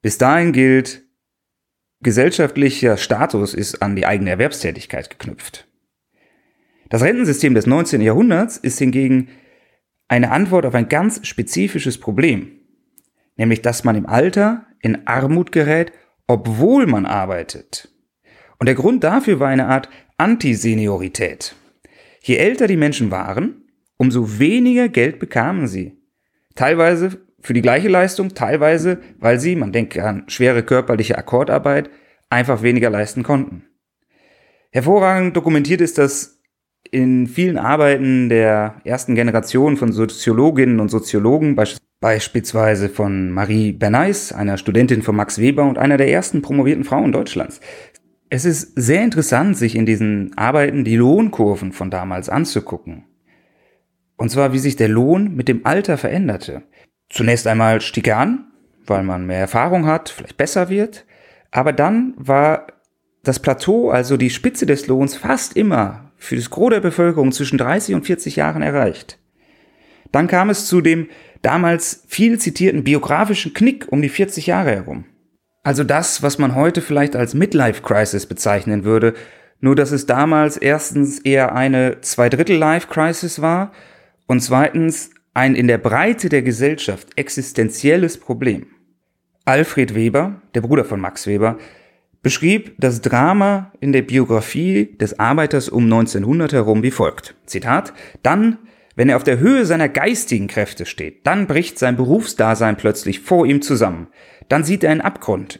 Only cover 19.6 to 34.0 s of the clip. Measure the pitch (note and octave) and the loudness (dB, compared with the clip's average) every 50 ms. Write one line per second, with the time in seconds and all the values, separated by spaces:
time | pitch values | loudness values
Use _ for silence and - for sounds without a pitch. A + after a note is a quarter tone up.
19.6 | C3 G2 C3 C3+ C3+ - - - _ _ _ _ E3+ G3+ A#3 A#3 - C#3 A#2 G#2 | 2 2 0 0 -2 -6 -20 -20 _ _ _ _ 2 2 2 2 2 -2 -2 0
20.6 | A2 A2+ A2 A2 G#2+ G#2 G2+ F#2 F#2 F#2+ - - - F2 - - - - - _ | 0 0 0 0 0 -2 -2 -2 -4 -6 -4 -4 -4 -4 -4 -8 -14 -16 -16 _
21.6 | _ _ _ _ _ _ _ _ _ _ _ _ _ - B2 - D#3 G3+ B3+ B3+ | _ _ _ _ _ _ _ _ _ _ _ _ _ 0 2 2 4 2 2 2
22.6 | C4 G3+ G3 E3 D3 D3 C#3 - B2 G#2 F#2 F#2 F#2 F#2+ G2 G#2+ E3+ C4 - - | 0 2 2 2 2 0 0 0 -2 -2 -2 -4 -6 -6 -4 -4 -4 -4 -6 -10
23.6 | _ _ _ _ _ _ _ _ B2+ C3 A#2 B2 A#2 G#2+ G#2 G#2 C3 D#3 G#3+ B3+ | _ _ _ _ _ _ _ _ 0 2 2 0 -2 -2 0 2 2 2 4 4
24.6 | B3 B3 B3 B3 B3 A#3 - - A#2+ C#3+ D#3+ - - - - B2+ A2+ D3 F#3+ F#3 | 2 4 4 2 0 0 2 0 0 0 -2 -6 -10 -4 -2 -2 -2 -2 -2 -2
25.6 | C#3+ A2+ F#2 F#2 F2+ - - _ _ _ _ _ _ _ _ _ _ _ _ - | -4 -4 -4 -6 -10 -10 -14 _ _ _ _ _ _ _ _ _ _ _ _ -2
26.6 | - - E3 E3 E3 E3+ F3+ E3 F3 F#3+ F#3 - _ _ _ _ _ - B2 A#2+ | 0 0 2 4 4 2 2 2 -2 -4 -4 -8 _ _ _ _ _ -2 -2 2
27.6 | A2 A#2 B2 C#3+ F#3 G#3+ F#3 F3+ F3+ F#3+ F#3+ - F#3+ F#3+ F#3 - B2 G#2 C#3 D#3 | 4 4 2 4 2 2 4 4 4 2 0 -4 -6 -6 -4 -4 -2 -2 0 2
28.6 | D3 D3+ E3 E3 D#3 F3+ F3+ F3 - - - - - A2+ A#2+ B2 C3+ E3+ F3+ E3+ | 2 2 2 2 0 -2 -2 -4 -8 -20 -20 -2 2 2 2 2 2 -2 -2 -2
29.6 | B2 G2+ F#2 A#2 A2+ - - - F2 G#2+ G2+ F#2+ - - - - B2+ B2+ B2+ A#2+ | -2 -2 -2 -2 -2 -2 -4 -4 -4 -4 -4 -6 -10 -12 -4 0 2 2 2 2
30.6 | A2+ - C3 B2+ B2+ - A#2+ A2 A2 G#2 A#2+ - - - - A#2+ D3 C#3+ - C#3+ | 0 2 2 0 2 0 0 -2 0 -2 -2 -4 -4 -2 0 0 2 2 0 0
31.6 | D3 C#3+ C#3 D3 C#3+ - - _ _ _ _ _ _ _ B2 A#2+ B2 B2+ C3 G#2+ | 0 0 0 0 -2 -6 -14 _ _ _ _ _ _ _ 0 0 2 0 0 0
32.6 | A2 A#2+ A#2+ B2 A2+ A#2 G#2+ G#2 G#2 G#2 - C3 A#2 - D3 C3+ C#3+ - F#2 E2+ | 2 2 2 2 2 0 0 -2 -4 -4 -4 -8 -2 0 0 -2 -2 -4 -10 -18
33.6 | - _ _ _ _ _ _ _ | -18 _ _ _ _ _ _ _